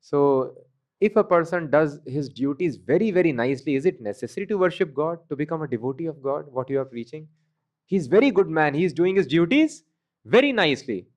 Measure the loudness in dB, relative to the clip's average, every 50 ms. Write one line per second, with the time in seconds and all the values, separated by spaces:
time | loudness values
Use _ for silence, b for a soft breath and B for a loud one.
0 | _ -2 0 2 4 4 4 2 0 -4 -8 -18 -20 _ _ _ _ _ _ _
1 | -2 2 2 2 2 4 2 2 2 0 -4 -6 -2 2 2 2 2 2 -2 -8
2 | _ -8 -6 -6 -6 -6 -6 -4 -4 -4 -2 -2 -2 -4 -4 -6 -2 0 0 2
3 | 2 2 2 2 2 2 2 0 0 -2 -2 -2 -2 -2 -2 0 0 0 -2 -2
4 | -8 -10 -8 -8 -10 -10 -8 -10 -6 -4 -2 0 0 0 2 0 -4 -4 -2 -4
5 | -4 -4 -4 -8 _ _ -6 -6 -4 -4 -4 -6 -6 -6 -6 -6 -4 -6 -6 -6
6 | -8 -8 -10 -8 -6 -6 -6 -6 -8 -8 -8 -8 -6 -4 -4 -4 -4 -4 -10 -14
7 | -12 -12 -14 -18 -18 -20 _ _ _ _ _ _ _ _ _ _ _ _ -2 -2
8 | 0 4 4 4 4 4 4 2 0 2 2 2 2 2 2 0 -2 -2 0 0
9 | 0 2 2 0 0 2 2 0 2 2 2 2 2 0 -2 -10 _ _ _ _
10 | _ _ _ _ _ 2 4 4 4 4 2 2 2 2 0 -2 -4 -8 -8 -8
11 | -8 _ _